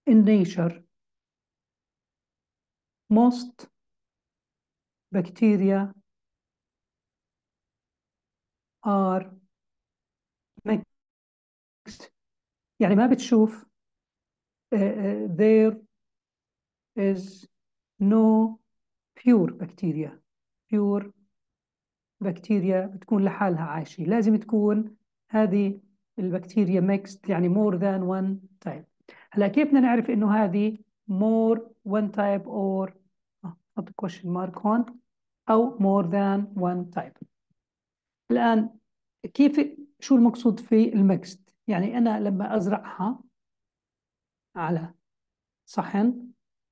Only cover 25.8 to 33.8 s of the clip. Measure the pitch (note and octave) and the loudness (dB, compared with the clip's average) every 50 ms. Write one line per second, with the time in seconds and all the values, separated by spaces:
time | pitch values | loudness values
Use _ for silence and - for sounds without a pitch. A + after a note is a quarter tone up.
25.8 | - _ _ _ _ _ _ - F#3+ F#3 F3 F#3 F3+ - - A3 G#3 F3 F#3 F#3 | -12 _ _ _ _ _ _ -8 -6 -6 -6 -6 -8 -4 -2 -2 0 0 0 0
26.8 | F3+ F#3 G3 G3 G3 - - - - F#3+ G3 E3 F3 F3 F3 G#3 G#3+ G#3 F#3 F3 | 0 0 0 -2 -4 -8 -18 -12 -8 -4 -2 -2 0 0 0 0 0 0 -2 -2
27.8 | G3 G3 F#3+ F#3+ F#3 F3+ F#3+ F#3+ F#3+ F#3+ F#3+ G3 - - _ _ - F3+ C#3 D3+ | -2 -2 -2 -4 -4 -4 -4 -4 -4 -6 -6 -8 -12 -18 _ _ -14 -12 -12 -12
28.8 | E3 _ _ _ _ - - - - _ - G3+ G3+ G3 G3+ D4 D4+ D4 C#4+ C#4 | -16 _ _ _ _ -20 -20 -20 -20 _ -2 -2 0 0 2 0 2 4 4 4
29.8 | B3+ B3+ A#3 A#3+ A#3 - B3 G#3 G#3+ G#3 G3+ G#3+ A3 G3 F3 G#3 G#3 G#3+ A3 - | 4 4 4 2 0 0 0 0 2 2 2 2 2 0 0 0 -2 -2 -4 -6
30.8 | _ _ _ _ _ - G3 F#3 G3+ A3 A3+ A3+ A3+ A3+ A#3 A3+ A3+ - - _ | _ _ _ _ _ -6 -4 0 0 2 2 2 2 2 0 0 -4 -8 -20 _
31.8 | - G#3 G3 G#3+ G#3 G3+ G#3 G#3+ G3+ G3+ G3+ G3 - - - G#3+ G3 G3 F#3+ F#3+ | -8 -6 -4 -2 -2 -2 -2 -2 -2 -2 -2 -4 -4 -8 -6 -6 -4 -2 -2 -4
32.8 | F#3+ F#3+ F#3 _ _ _ _ _ _ _ _ _ - F3+ E3+ - _ _ _ - | -6 -6 -10 _ _ _ _ _ _ _ _ _ -18 -18 -18 -18 _ _ _ -14